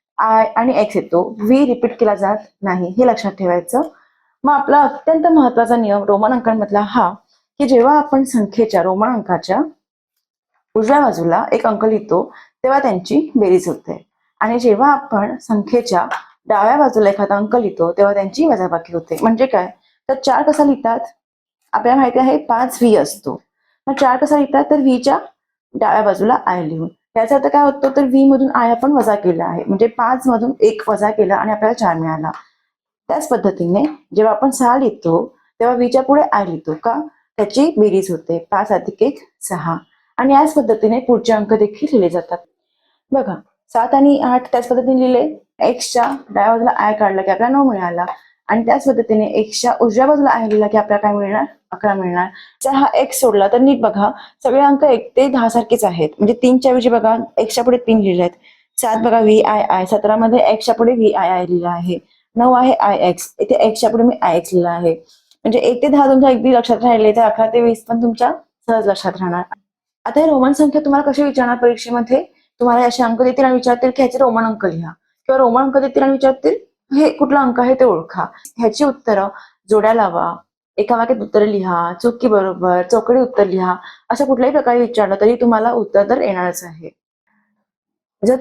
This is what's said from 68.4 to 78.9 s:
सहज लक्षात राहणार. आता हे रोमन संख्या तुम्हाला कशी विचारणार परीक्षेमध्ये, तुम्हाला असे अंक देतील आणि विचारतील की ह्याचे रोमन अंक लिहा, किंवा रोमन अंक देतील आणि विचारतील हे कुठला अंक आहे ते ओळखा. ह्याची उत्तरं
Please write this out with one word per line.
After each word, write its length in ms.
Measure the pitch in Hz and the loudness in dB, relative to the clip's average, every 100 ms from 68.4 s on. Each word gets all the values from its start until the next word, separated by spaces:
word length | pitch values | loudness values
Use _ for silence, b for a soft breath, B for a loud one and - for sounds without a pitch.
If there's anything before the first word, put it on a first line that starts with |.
| _ _ - | _ _ -2
सहज 200 | 226 202 | 0 0
लक्षात 240 | 190 190 180 | -2 -4 -4
राहणार. 240 | 185 175 185 - _ _ _ _ - | -4 -6 -8 -14 _ _ _ _ -4
आता 140 | 294 | 0
हे 80 | 320 | 2
रोमन 240 | 277 254 | 2 2
संख्या 300 | 285 294 294 294 | 2 2 2 0
तुम्हाला 260 | 277 285 | 0 0
कशी 120 | 277 | 0
विचारणार 340 | 285 277 240 240 | 0 0 -2 0
परीक्षेमध्ये, 680 | 240 233 240 240 233 262 359 _ _ - | 0 0 -4 -6 0 -2 -2 _ _ -4
तुम्हाला 260 | 240 240 240 | 0 2 0
असे 180 | 247 | 0
अंक 180 | 233 233 | -2 0
देतील 240 | 254 254 262 | 0 2 2
आणि 80 | |
विचारतील 360 | 254 254 240 254 | 2 0 0 0
की 120 | 254 | 0
ह्याचे 160 | 247 - | 0 2
रोमन 260 | 262 226 | 0 0
अंक 220 | 226 214 190 | -2 -2 -4
लिहा, 260 | 165 165 | -4 -10
किंवा 460 | - _ _ - 262 | -14 _ _ -2 2
रोमन 240 | 254 240 | 2 2
अंक 160 | 269 269 | 0 0
देतील 260 | 269 277 | 0 0
आणि 80 | 269 | 0
विचारतील 440 | 269 269 262 - 480 - _ - 277 | 2 0 0 -2 -4 -8 _ -4 0
हे 120 | 302 | 2
कुठला 320 | - 277 285 | 2 0 2
अंक 180 | 262 240 | 0 0
आहे 140 | 247 | 0
ते 100 | 262 | 2
ओळखा. 420 | 254 165 165 185 - B B - | 2 0 -4 -10 -10 B B -4
ह्याची 240 | 226 220 | -2 0
उत्तरं 440 | 285 | -2